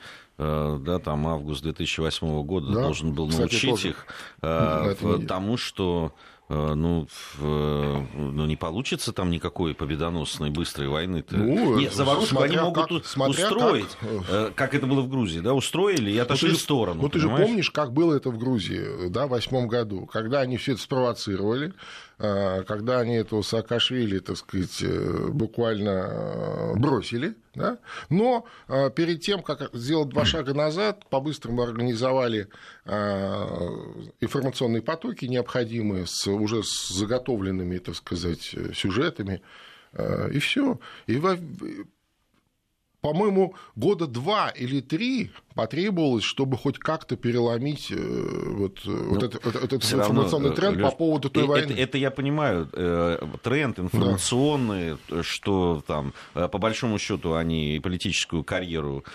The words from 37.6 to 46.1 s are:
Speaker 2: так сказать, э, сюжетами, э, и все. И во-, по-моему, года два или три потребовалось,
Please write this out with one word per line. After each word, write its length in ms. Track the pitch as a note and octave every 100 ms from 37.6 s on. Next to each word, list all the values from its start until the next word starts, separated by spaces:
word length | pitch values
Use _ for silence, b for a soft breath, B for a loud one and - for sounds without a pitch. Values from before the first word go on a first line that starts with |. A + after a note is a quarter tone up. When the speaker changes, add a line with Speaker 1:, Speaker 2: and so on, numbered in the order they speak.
| F2+ F2+
Speaker 2:
так 160 | - E2+
сказать, 560 | - F2 F2 D#2 -
э, 180 | - F2+
сюжетами, 680 | - G2 F#2+ E3 - G2 F#2 B B B B B
э, 380 | - G#1+ - G2
и 60 | D3
все. 400 | - - C#4 - B B -
И 100 | A#2+
во-, 200 | F3 F3+ E3 - A#2+ - - _ _ _ _ _ _ _ _ _ _ _
по-моему, 540 | D3 D#3 G#3+ F#3+ F#3 B B -
года 300 | C#3 G3 E3
два 440 | A#2+ D3 G#3 D3+
или 300 | - B2 C#3
три 520 | B2 D#3+ B3 C4 - - - -
потребовалось, 680 | A2+ C#3 G3+ F3+ D3+